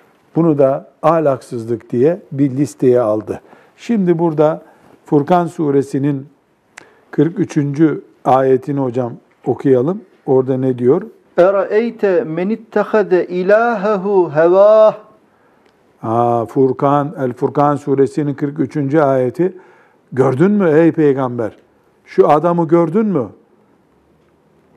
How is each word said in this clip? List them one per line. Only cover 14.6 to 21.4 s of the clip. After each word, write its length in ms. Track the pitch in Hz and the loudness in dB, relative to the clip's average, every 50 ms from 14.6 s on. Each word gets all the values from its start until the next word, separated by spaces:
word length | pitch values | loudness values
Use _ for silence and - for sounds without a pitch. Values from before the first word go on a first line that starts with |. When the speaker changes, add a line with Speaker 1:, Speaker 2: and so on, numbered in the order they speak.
| 202 208 214 220 214 214 - - - _ _ _ _ _ _ _ _ _ _ _ _ _ _ _ _ _ _ _ - | 4 6 6 6 4 4 2 0 -8 _ _ _ _ _ _ _ _ _ _ _ _ _ _ _ _ _ _ _ -6
Speaker 1:
Aa, 420 | 117 113 117 120 120 117 117 113 | -4 -2 0 0 0 0 -2 -2
Furkan, 680 | 110 - 143 131 131 123 - 147 139 143 147 139 147 185 - | -4 -2 0 0 0 0 0 0 0 0 0 -2 -4 -6 -6
El 140 | 135 123 120 | -8 -8 -6
Furkan 420 | - 143 127 123 147 143 147 147 | -6 -6 -4 -2 0 0 0 0
suresinin 580 | 135 - 143 139 131 139 127 - 160 147 143 135 | -2 -4 -2 0 0 0 0 -2 -4 -6 -4 -4
kırk 260 | - 147 143 143 156 | -6 -6 -8 -6 -6
üçüncü 400 | 139 127 - 151 139 131 139 160 | -6 -6 -4 -6 -4 -2 0 0
ayeti. 580 | 151 135 135 131 127 123 120 - 170 185 185 - - _ _ _ _ _ _ _ _ _ | 2 2 2 0 0 -2 -2 -2 -4 -4 -4 -8 -16 _ _ _ _ _ _ _ _ _
Gördün 400 | - 123 131 135 131 127 165 202 | -4 -2 0 0 0 2 2 2
mü 180 | 208 208 196 165 | 2 2 2 2
ey 220 | 147 156 170 165 | 4 4 4 4
peygamber? 640 | 156 165 156 143 131 135 135 123 123 120 | 2 2 2 2 2 0 -2 -4 -4 -6